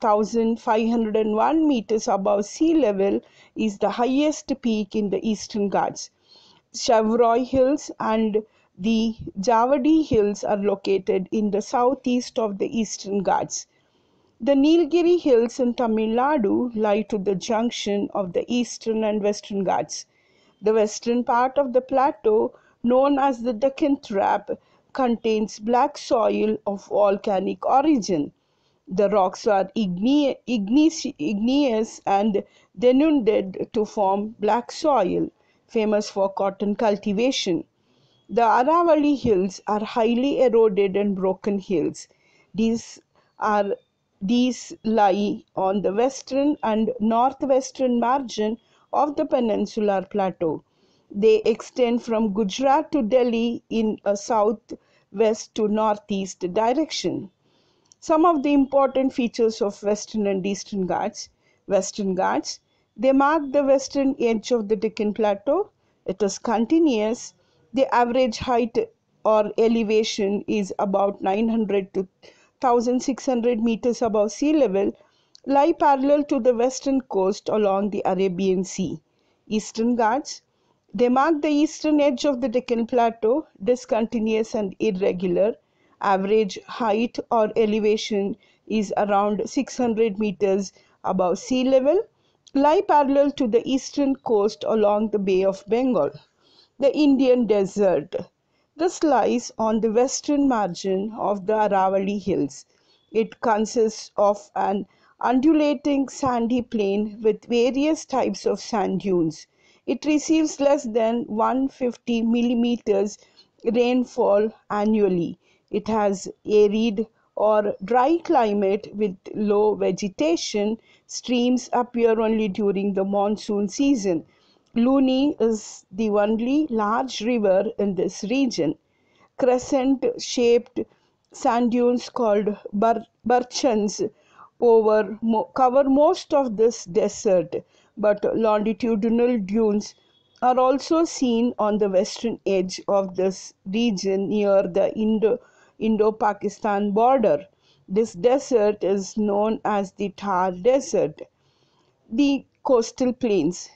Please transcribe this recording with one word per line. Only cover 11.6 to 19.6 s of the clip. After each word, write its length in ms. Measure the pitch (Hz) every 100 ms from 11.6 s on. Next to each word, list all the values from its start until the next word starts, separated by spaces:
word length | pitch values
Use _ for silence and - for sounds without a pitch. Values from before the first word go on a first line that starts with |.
southeast 760 | - 247 247 269 254 247 - 262
of 200 | 220 196
the 200 | - 233
Eastern 460 | 202 - 196 202
Ghats. 440 | 185 - 156 - - _ _ _ _ _ _ -
The 120 | 233
Nilgiri 680 | 277 294 339 294 339 339 349
Hills 400 | 294 233 233 -
in 140 | 240 233
Tamil 340 | 233 220 220
Nadu 640 | 233 269 302 196 220 240 214
lie 280 | 214 208
to 140 | 208 214
the 180 | 190 185
junction 760 | - 220 233 - 208 202 -
of 200 | - 185
the 100 | - -
Eastern 520 | 240 226 - 226 220 214
and 180 | 214
Western 400 | 208 208 - 196